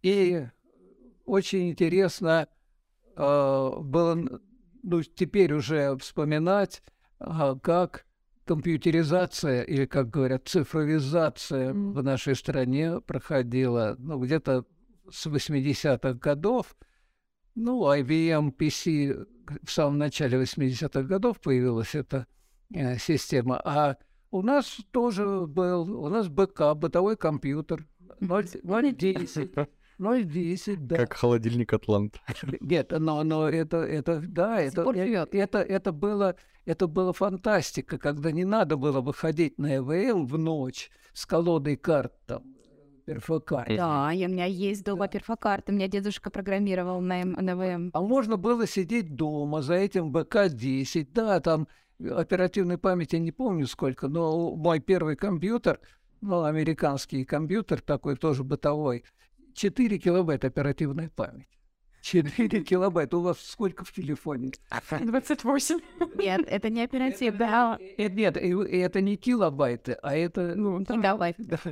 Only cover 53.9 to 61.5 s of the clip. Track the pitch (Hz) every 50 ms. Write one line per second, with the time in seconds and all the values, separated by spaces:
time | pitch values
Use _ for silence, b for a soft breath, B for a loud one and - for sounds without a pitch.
53.9 | 127 - - 135 151 170 170 160 156 170 170 165 - 160 151 170 165 160 - -
54.9 | 190 180 165 156 147 - - 208 185 160 143 202 233 240 - 185 147 - b b
55.9 | b b b _ _ _ - 202 185 175 160 151 156 156 156 160 160 - - 151
56.9 | 139 135 - - - 135 131 - - 143 160 147 180 226 214 - 165 127 - -
57.9 | 147 135 - 151 139 135 - 160 143 131 135 135 143 135 - 147 147 151 151 139
58.9 | 120 120 b b b b b b _ _ - - - - - 196 - - 254 220
59.9 | 208 170 - 180 175 185 180 160 147 131 - 131 - - 139 143 135 - 160 143
60.9 | 139 165 165 160 - - - - - - - _